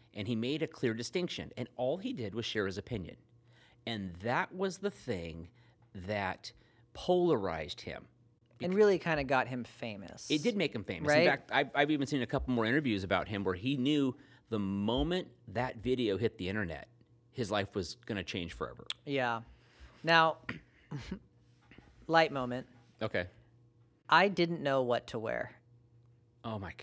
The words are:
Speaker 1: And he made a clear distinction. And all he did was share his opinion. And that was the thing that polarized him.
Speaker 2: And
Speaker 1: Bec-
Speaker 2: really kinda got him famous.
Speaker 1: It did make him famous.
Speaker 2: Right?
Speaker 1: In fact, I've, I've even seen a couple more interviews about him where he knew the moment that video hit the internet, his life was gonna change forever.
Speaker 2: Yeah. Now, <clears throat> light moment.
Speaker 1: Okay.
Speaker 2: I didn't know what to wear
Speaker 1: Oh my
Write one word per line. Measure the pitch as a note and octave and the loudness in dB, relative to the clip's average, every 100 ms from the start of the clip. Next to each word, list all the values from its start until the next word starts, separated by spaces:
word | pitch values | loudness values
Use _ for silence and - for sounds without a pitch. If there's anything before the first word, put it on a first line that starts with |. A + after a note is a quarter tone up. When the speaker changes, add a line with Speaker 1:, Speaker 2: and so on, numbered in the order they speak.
| _ | _
Speaker 1:
And | G#2 G#2+ | -10 -4
he | A2+ | -4
made | A#2+ D3+ | -2 -2
a | D3+ | -4
clear | - B2 | -2 -2
distinction. | A2+ A#2+ F#3 F3+ - D#2 - | -2 -4 -4 -4 -6 -10 -10
And | B2 - | -10 -4
all | B2+ F3 | -4 -2
he | A#3 | -6
did | A3+ G#2+ A2 | -6 -6 -6
was | A2 | -4
share | A2 G2 | -2 -2
his | F#2+ | -4
opinion. | - A2+ E2 - _ _ _ _ - _ | -6 -8 -8 -14 _ _ _ _ -20 _
And | A#2 A2 F#2+ E2+ | -8 -6 -6 -4
that | G#2+ C#3+ - | -2 0 -2
was | F#3 F#3+ - | -4 -4 -4
the | G3+ | -6
thing | - - F#2+ E2 D#2+ E2 - _ _ _ | -6 -6 -6 -6 -10 -14 -20 _ _ _
that | G2 F2+ G#2 F#2+ - - - _ _ _ | -10 -4 -2 -2 -4 -12 -18 _ _ _
polarized | - - F3+ F3 B2+ F#2+ D#2+ D2+ - | -6 2 4 4 2 0 -4 -6 -10
him. | - C#2+ - _ _ _ _ - | -10 -12 -14 _ _ _ _ -8
Speaker 2:
And | F3 | 0
Speaker 1:
Bec- | G3 | 6
Speaker 2:
really | G#3 F3+ | 6 6
kinda | F3 D3+ | 2 0
got | C3+ C3 A#2+ | 2 2 2
him | B2+ | -4
famous. | A2+ - A#2+ G2+ F#2 - - | -8 -10 -10 -10 -12 -12 -2
Speaker 1:
It | D#3 | 0
did | G#3 G3+ | 2 0
make | D#3 | 0
him | A2+ | -2
famous. | G2 F2+ D3 | -6 -2 4
Speaker 2:
Right? | D3 | 6
Speaker 1:
In | F3 | 6
fact, | C#3 - | 4 0
I've, | B2 C#3 | 0 2
I've | C#3 D3 | 2 4
even | D3+ C3 | 2 0
seen | D3 | 0
a | A#2 | 0
couple | C#3 - | 0 0
more | A#2+ A2 | 2 2
interviews | C#3 C#3 G2+ | 2 2 0
about | F#2 F#2 F2 | 2 0 2
him | G2+ | -2
where | F#2+ F2+ | -2 -2
he | B2+ C#3+ | -2 0
knew | C3 D3+ C3+ - - - _ | 2 2 2 -2 -12 -20 _
the | G#2+ | -4
moment | G2 G2 G#2 B2+ D3+ F3+ - - - | -2 0 0 0 0 -2 -4 -14 -8
that | G2 B2+ A#2 | -4 -4 -4
video | B2 B2+ A2+ F#2+ | 0 2 2 2
hit | A2 - | 0 -2
the | F2+ | -4
internet, | G#2+ F2+ D2 - _ _ _ _ | -2 -4 -6 -12 _ _ _ _
his | - G#2 | -6 -2
life | G#2 G2 G2+ | 0 0 -2
was | F2 - | -4 -8
gonna | - G2+ | -6 -6
change | E2+ G2 E2+ | -4 -6 -6
forever. | - C2 - - - D3 | -8 -10 -8 -12 -10 -4
Speaker 2:
Yeah. | C#3 B2 A#2 A#2 - _ - - - | -2 -2 -4 -8 -20 _ -20 -20 -4
Now, | D#3+ E3 D#3+ - - - - _ _ | 4 6 6 2 -8 -14 -16 _ _
<clears throat> | C#3 - F#3+ - _ _ _ _ - - - - | -12 -8 -10 -12 _ _ _ _ -20 -20 -14 4
light | E3 D#3+ | 6 6
moment. | C#3 B2+ B2 B2 - - _ | 2 -2 -4 -6 -16 -20 _
Speaker 1:
Okay. | A2 G2+ F2+ - - _ _ _ _ _ - | 0 0 -2 -6 -20 _ _ _ _ _ 4
Speaker 2:
I | D#3+ G3+ | 6 6
didn't | F3 E3+ E3 | 4 0 0
know | C#3 C3+ | 2 2
what | B2 A#2 - | 2 0 -2
to | A#2 | -6
wear | A2+ A#2+ A2+ - _ - _ _ _ _ _ _ | -4 -4 -6 -12 _ -20 _ _ _ _ _ _
Speaker 1:
Oh | A#2 G#2+ | -8 -8
my | F#2 - | -8 -10